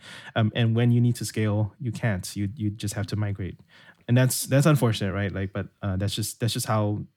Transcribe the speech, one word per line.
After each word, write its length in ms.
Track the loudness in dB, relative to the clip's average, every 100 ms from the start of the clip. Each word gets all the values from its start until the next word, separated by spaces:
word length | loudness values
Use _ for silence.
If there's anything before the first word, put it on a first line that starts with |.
| -6 -20 -6 0
Um, 160 | 0 2
and 200 | 2 4
when 160 | 4
you 100 | 4
need 140 | 4 2
to 80 | -4
scale, 480 | -2 0 0 -2 -4
you 120 | -8
can't. 440 | -4 -2 -2 -4 -6
You, 140 | -6 -4
you 140 | -4
just 240 | -4 -6
have 140 | -6 -4
to 80 | -4
migrate. 440 | -4 -4 -8 -12 _ -20 -20 _ 2
And 100 | 4
that's, 260 | 4 0
that's 220 | 2 4 6
unfortunate, 480 | 6 4 2 -2
right? 180 | -2 -2
Like, 220 | -4 -4
but, 140 | -6 -8 _
uh, 160 | -4 -2
that's 180 | -2 -2
just, 240 | -6 -4
that's 140 | -4
just 120 | -2 -2
how 360 | 0 0 -2 -6